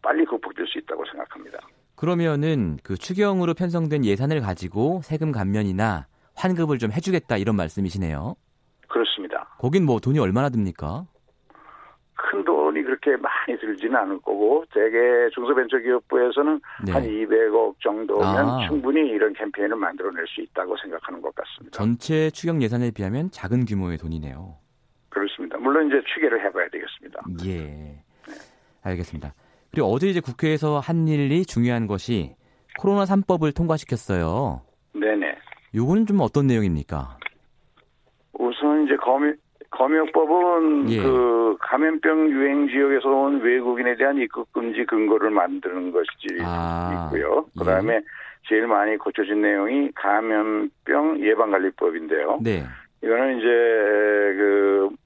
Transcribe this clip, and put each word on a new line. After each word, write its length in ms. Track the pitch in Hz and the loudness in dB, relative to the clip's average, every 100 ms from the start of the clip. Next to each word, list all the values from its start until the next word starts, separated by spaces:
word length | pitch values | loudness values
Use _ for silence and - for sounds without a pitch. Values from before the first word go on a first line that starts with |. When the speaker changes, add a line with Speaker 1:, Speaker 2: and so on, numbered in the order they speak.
Speaker 1:
빨리 240 | 104 151 160 | 0 0 0
극복될 420 | 117 - - 87 | -2 -6 -8 -8
수 100 | - | -8
있다고 260 | - 80 - | -10 -10 -10
생각합니다. 540 | - - - - - - _ _ _ | -12 -14 -14 -18 -18 -20 _ _ _
Speaker 2:
그러면은 800 | 151 175 165 147 151 151 95 73 | -2 0 0 0 0 0 -2 -4
그 140 | - 92 | -6 -8
추경으로 560 | - 185 208 190 170 | -6 0 2 2 0
편성된 500 | 165 180 170 160 151 | 0 -2 -2 0 0
예산을 380 | 117 101 135 156 | 2 2 0 0
가지고 580 | 107 90 123 95 131 180 | -2 -4 -6 -2 0 -2
세금 280 | 151 156 156 | -4 -4 -2
감면이나 760 | 123 98 104 101 92 110 90 67 _ _ - | -2 0 0 0 0 0 -2 -6 _ _ -4
환급을 440 | 185 175 160 139 | -2 0 0 0
좀 120 | 113 | 0
해주겠다 460 | 113 170 175 - 110 | -2 0 -2 0 -2
이런 180 | 101 104 | 2 0
말씀이시네요. 800 | 82 - 95 95 87 73 98 - _ _ _ _ _ | 0 -2 -4 -2 -4 -4 -6 -10 _ _ _ _ _
Speaker 1:
그렇습니다. 680 | 117 113 - 92 - - - | -2 0 -2 -6 -8 -10 -6
Speaker 2:
거긴 280 | 120 175 160 | 0 2 4
뭐 160 | 117 | 2
돈이 180 | 127 151 | 2 2
얼마나 300 | 101 104 143 | 2 2 2
듭니까? 560 | 120 98 82 76 107 180 _ _ _ _ - - - - _ _ | 0 -2 -4 -8 -8 -12 _ _ _ _ -20 -20 -20 -20 _ _
Speaker 1:
큰 300 | - - - | -8 -4 -2
돈이 400 | 165 156 151 156 | 0 2 2 0
그렇게 340 | 135 131 147 131 | -2 -2 0 0
많이 420 | - - - 120 | 0 -4 -4 -6
들지는 360 | 110 98 113 127 | -6 -4 0 0
않을 240 | 98 95 | 0 -6
거고 440 | - 101 104 147 160 | -4 0 4 2 2
대개 240 | 110 110 113 123 120 120 | 0 2 4 4 4 2
중소벤처기업부에서는 1300 | 120 123 135 120 131 120 123 - 127 123 117 147 151 - - 101 | 0 0 0 2 -2 0 -2 0 0 2 2 2 0 -4 -8 -2
Speaker 2:
네. 60 | |
Speaker 1:
한 120 | 90 | 0
이백억 760 | 120 107 107 110 110 110 110 104 | 0 -4 0 2 4 2 0 -2
정도면 440 | 113 107 107 101 98 | -4 -4 -2 0 2
Speaker 2:
아. 420 | 98 - 127 104 | 2 0 0 -2
Speaker 1:
충분히 420 | 151 127 151 147 | -2 0 0 0
이런 240 | 107 107 | 2 0
캠페인을 420 | 101 107 98 101 113 | 0 -8 -4 -4 -2
만들어낼 500 | 92 92 95 85 82 | -4 -4 -8 -8 -10
수 120 | - | -10
있다고 360 | - - 92 92 | -10 -8 -6 -6
생각하는 440 | 98 82 - 87 | -8 -12 -12 -10
것 120 | 76 | -10
같습니다. 420 | - - - - - | -10 -14 -14 -18 -4
Speaker 2:
전체 540 | 104 120 - 156 156 | -2 -2 0 0 0
추경 320 | - 170 165 | -2 -2 0
예산에 300 | 117 120 120 | 0 0 -2
비하면 400 | 107 95 123 175 | -2 -4 -4 -6
작은 340 | - 95 120 120 | -8 -2 0 0
규모의 320 | 101 90 82 | -2 -2 -4
돈이네요. 580 | 82 80 73 65 92 78 _ _ _ _ _ | -6 -8 -8 -12 -16 -20 _ _ _ _ _
Speaker 1:
그렇습니다. 480 | 101 101 - 139 - | -6 -6 -6 -10 -4
물론 300 | 127 147 151 | 0 2 2
이제 140 | 139 - | 0 0
추계를 320 | - 151 113 98 | -2 0 0 -2
해봐야 240 | 95 87 | -4 -6
되겠습니다. 520 | 80 - - - - - 87 90 | -6 -12 -16 -18 -16 -12 -8 -6
Speaker 2:
예, 560 | 90 76 73 76 73 _ _ - - - _ _ _ | -6 -8 -14 -16 -18 _ _ -20 -20 -20 _ _ _
알겠습니다. 500 | 92 90 87 78 71 - _ _ _ | -8 -6 -6 -10 -12 -16 _ _ _
그리고 160 | - 110 | -2 0
어제 200 | 120 190 | 2 0
이제 140 | 175 | 0
국회에서 580 | 139 123 160 156 151 147 | -4 -2 0 0 0 -2
한 280 | 135 165 160 | 0 0 2
일이 360 | 151 143 156 | 2 2 0
중요한 440 | 185 - 120 120 110 | 0 0 0 0 -2
것이 480 | 101 - 113 71 - _ _ _ - | -4 -2 -2 -4 -10 _ _ _ -2
코로나 260 | 196 202 190 | 2 2 4
삼법을 460 | 196 196 180 156 | 2 2 2 2
통과시켰어요. 1120 | 143 165 156 - 120 - 92 82 98 135 65 - _ _ | 0 0 0 -2 -6 -2 0 0 0 -2 -4 -12 _ _
Speaker 1:
네네. 440 | 104 107 107 82 - - - _ 107 | -2 0 0 -2 -6 -16 -20 _ -2
Speaker 2:
요거는 300 | 123 196 214 | 2 2 4
좀 160 | 202 | 4
어떤 260 | 127 - 139 | 4 2 4
내용입니까? 680 | 117 101 78 71 76 65 62 - _ _ _ _ _ _ _ _ _ _ | 4 2 0 -2 -6 -8 -12 -16 _ _ _ _ _ _ _ _ _ _
Speaker 1:
우선 520 | - 120 120 147 151 147 | -4 -4 0 2 4 2
이제 100 | 139 | 2
검-, 380 | 120 135 147 151 _ _ - | 2 2 2 -2 _ _ -16
검역법은 1160 | - 131 160 156 165 156 175 180 170 160 151 131 | 0 2 2 2 2 4 4 4 4 4 2 2
Speaker 2:
예. 120 | 113 | 2
Speaker 1:
그 560 | 98 127 123 117 113 101 | 2 4 4 4 2 0
감염병 680 | - 135 160 156 160 156 156 | 0 2 2 2 2 4 2
유행 360 | 135 139 143 143 | 4 2 2 2
지역에서 420 | 131 139 139 135 | 2 4 4 2
온 320 | 135 139 139 | 2 2 2
외국인에 540 | 117 127 123 120 123 120 | 2 2 2 0 0 2
대한 220 | 131 139 | 2 2
입국 340 | 120 - 117 | -2 -4 -6
금지 340 | - 117 110 117 | -4 -4 -2 0
근거를 440 | 110 107 107 107 | 2 4 4 4
만드는 600 | 104 87 92 92 90 90 | 2 0 -2 -6 -6 -2
것이 180 | 87 82 - - 87 | 0 -2 -6 -10 -6
Speaker 2:
아, 640 | 87 85 85 85 87 87 82 | -4 -2 -2 -4 -4 -4 -4
Speaker 1:
있고요. 400 | 78 73 117 160 - | -4 0 0 -2 -4
Speaker 2:
예. 40 | |
Speaker 1:
그다음에 420 | 87 92 107 113 104 - - - - | 0 2 2 -2 -2 -16 -18 -18 0
제일 200 | 110 117 | 0 2
많이 300 | 104 107 107 | 2 2 0
고쳐진 440 | - 104 98 104 | -4 -4 -2 2
내용이 500 | 104 101 104 135 143 | 2 2 0 0 -2
감염병 1300 | - 98 104 113 107 110 107 107 _ - 143 156 160 | -2 0 0 0 0 0 -2 -4 _ -2 0 0 0
예방관리법인데요. 1160 | 104 110 110 98 95 - 90 82 80 80 73 135 | 2 2 2 2 0 0 -2 -2 -4 -2 0 -2
Speaker 2:
네. 220 | 113 95 65 62 - _ | -2 -2 -4 -14 -20 _
Speaker 1:
이거는 360 | 110 117 135 127 | -2 0 0 0
이제 100 | 113 | 2
그 1400 | 120 117 113 104 104 104 104 101 98 101 101 101 98 98 - | 4 4 4 4 4 4 4 2 2 2 4 4 4 2 -2